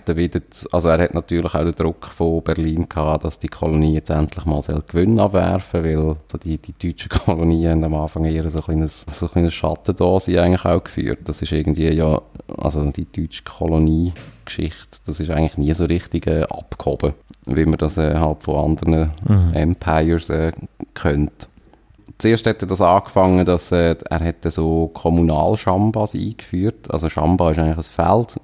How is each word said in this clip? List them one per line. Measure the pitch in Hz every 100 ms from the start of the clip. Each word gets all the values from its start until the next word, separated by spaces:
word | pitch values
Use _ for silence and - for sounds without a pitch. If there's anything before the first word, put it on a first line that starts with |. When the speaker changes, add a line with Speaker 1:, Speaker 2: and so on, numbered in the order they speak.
Speaker 1:
dann | - 80
wieder | 85 85 -
z-, | - -
also | 87 82
er | 80
hat | 87
natürlich | 85 - 85 87 -
auch |
den | 82
Druck | 82 82 82 -
von | - 82 82
Berlin | 80 82 80 80 85
gehabt, | 82 76 78
dass | 82 -
die | 80
Kolonie | - 80 78 78
jetzt | 78 -
endlich | 78 76 - 78
mal | 73
soll | 73 78 -
Gewinn | 85 95 113
abwerfen, | 101 95 90 92 - 90
weil | 82 78 78 78 -
so | -
die, | 82 78
die | - 78
deutschen | 87 80 -
<laughs> |
Kolonien | - - 82 82 82 82
haben | 82
am | 80 78
Anfang | 78 82 80
eher | 80 80
so | 78
ein | 78
kleines, | 78 80 - -
so | - 87
ein |
kleines | 92 85
Schattendasein | - 80 78 - 92 90 95 - 87
eigentlich | 87 90
auch | 87 87
geführt. | - - - -
Das | - 76
ist | 80
irgendwie | 78 78 76 80
ja, | 78 78 76 - - - -
also | - 76 73
die | 71 82
deutsche | - 80 -
Koloniegeschichte, | - - 85 80 78 80 87 82 - - - - 78 - - -
das | - 78
ist | 80
eigentlich | 78 80 -
nie | 73
so | 82 82
richtig, | 87 - 85 -
äh, | 80
abgehoben, | - - - - - 69 73 - - - -
wie | 71 80
man | 76
das, | 78 82
äh, | 78 76
halt | 78 76
von | - 73 76
anderen | 78 82 80 80 76 -
Speaker 2:
Mhm. | 104 85
Speaker 1:
Empires, | 80 78 90 - 78 80 85 -
äh, | 78 80 - - - -
kennt. | - 82 73 76 - - _ - _ _ _ - -
Zuerst | 110 113 113
hat | 110
er | 95
das | 95
angefangen, | 90 95 - - 92 92 90
dass, | 87 -
äh, | 90 85 82 -
er | 82
hätte | 82 82 85
so | 80 80 82 82
Kommunalschambas | - 85 82 82 76 85 107 - 92 107 110 107
eingeführt. | 87 95 113 - 90 101 - -
Also | 80 80
Shamba | - 78 87 85
ist | 78
eigentlich | 80 80
ein |
Feld | 80 - 82 107 117 -